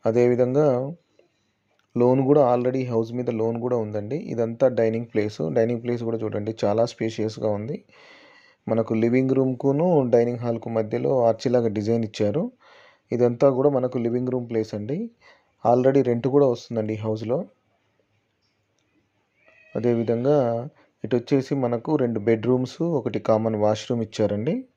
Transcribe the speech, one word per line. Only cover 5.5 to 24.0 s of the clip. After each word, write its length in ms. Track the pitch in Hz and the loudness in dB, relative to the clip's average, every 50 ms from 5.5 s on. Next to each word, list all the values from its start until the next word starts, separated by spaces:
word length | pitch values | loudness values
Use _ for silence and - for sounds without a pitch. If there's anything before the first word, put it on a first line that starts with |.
| - 123 113 117 120 113 | 0 0 0 0 0 -4
ప్లేస్ 200 | 120 120 120 120 117 | -4 -4 -4 -4 -4
కూడా 140 | 117 117 113 | -6 -4 -4
చూడండి, 320 | 110 107 107 107 104 110 107 | -6 -6 -6 -4 -6 -6 -4
చాలా 300 | - - 101 104 110 117 | -2 -2 0 2 2 0
స్పేషియస్‌గా 640 | 117 - - 113 113 110 - 107 110 110 - - 110 | -2 -2 -6 -6 -6 -4 -4 -6 -6 -6 -4 -4 -4
ఉంది. 280 | 104 101 104 120 160 220 _ _ _ - - - - - - - _ _ _ _ _ _ _ | -4 -4 -6 -8 -10 -12 _ _ _ -20 -20 -20 -20 -20 -20 -20 _ _ _ _ _ _ _
మనకు 260 | - 113 113 110 - 117 | -2 -2 -2 0 0 0
లివింగ్ 400 | 110 113 117 120 127 131 131 135 | 0 2 2 2 2 2 2 2
రూమ్కును 520 | 135 131 131 127 120 - 139 135 147 170 185 175 147 131 120 | 2 2 0 -2 -2 0 0 0 2 2 2 2 2 2 4
డైనింగ్ 340 | 117 117 120 120 120 120 120 | 4 4 4 2 -2 -4 -4
హాల్కు 260 | 120 117 117 - 117 | -4 -4 -4 -6 -4
మధ్యలో 420 | 117 113 110 107 113 120 127 139 139 127 | -2 -2 -2 -2 -4 -2 0 0 0 2
ఆర్చిలాగా 480 | 117 113 113 - - 127 120 123 117 113 | 2 2 2 2 0 0 2 2 2 0
డిజైన్ 340 | 101 107 104 107 117 117 113 | -2 -2 0 0 0 0 -2
ఇచ్చారు. 400 | 104 - - 107 104 104 151 202 247 _ _ _ - - - - - _ _ _ _ | -4 -2 -2 -2 0 0 -2 -4 -4 _ _ _ -20 -20 -20 -20 -20 _ _ _ _
ఇదంతా 360 | - 117 123 120 120 117 147 139 | 0 2 2 2 2 4 2 4
కూడా 200 | 131 127 135 147 | 4 4 2 2
మనకు 280 | 143 127 127 123 - | 2 2 -2 -2 -2
లివింగ్ 340 | 127 113 117 117 123 127 127 | -2 -2 0 -2 -2 -2 -2
రూమ్ 160 | 123 127 120 | -4 -4 -6
ప్లేస్ 260 | 117 117 110 110 - - | -2 -2 -2 -2 -2 -6
అండి. 240 | 104 104 113 143 185 233 226 _ _ _ - - _ _ _ _ _ - | -8 -6 -6 -6 -6 -6 -10 _ _ _ -20 -20 _ _ _ _ _ 2
Already 380 | 120 120 127 127 135 139 139 | 4 4 6 4 4 4 4
రెంట్ 260 | 127 123 120 120 113 | 4 2 0 0 0
కూడా 200 | 135 131 143 143 | 2 4 4 4
వస్తుందండి 460 | 131 120 120 - - 120 113 107 107 110 | 4 2 -2 -6 -6 -4 -4 -2 -4 -4
ఈ 80 | 107 | -4
హౌస్లో. 360 | 110 110 110 110 110 107 123 160 202 294 _ _ _ _ _ _ _ _ _ _ _ _ _ _ _ _ _ _ _ _ _ _ _ _ _ _ _ _ _ _ _ _ _ _ _ _ _ _ _ _ _ _ _ _ _ | -4 -4 -4 -4 -4 -4 -4 -4 -4 -8 _ _ _ _ _ _ _ _ _ _ _ _ _ _ _ _ _ _ _ _ _ _ _ _ _ _ _ _ _ _ _ _ _ _ _ _ _ _ _ _ _ _ _ _ _
అదేవిధంగా 640 | - 113 120 120 117 117 117 117 117 120 139 151 147 127 117 117 117 123 147 _ _ _ _ _ _ - | -2 -2 0 0 0 0 -2 -2 -2 0 2 2 2 2 0 -2 -4 -6 -10 _ _ _ _ _ _ -6
ఇటు 120 | 107 131 | -2 -2
వచ్చేసి 380 | 120 120 - 143 135 131 - 147 | -2 0 0 0 0 0 -2 -4
మనకు 360 | 139 127 120 120 117 - - 156 | -2 -2 -2 -2 -4 -2 -2 -2
రెండు 240 | 143 131 120 117 110 | 0 0 0 -2 -2
బెడ్‌రూమ్స్, 600 | 101 113 113 110 107 120 127 127 127 123 - - 165 170 165 | 0 0 0 2 2 0 0 0 0 -4 -6 -6 -4 -2 -2
ఒకటి 260 | 135 - 123 107 107 | -2 -4 -4 -6 -4
కామన్ 380 | 101 - 110 107 110 113 110 | 0 2 2 2 2 0 0
వాష్‌రూమ్ 460 | 104 104 107 107 107 - - 123 117 | 0 0 0 0 -2 -2 -4 -4 -4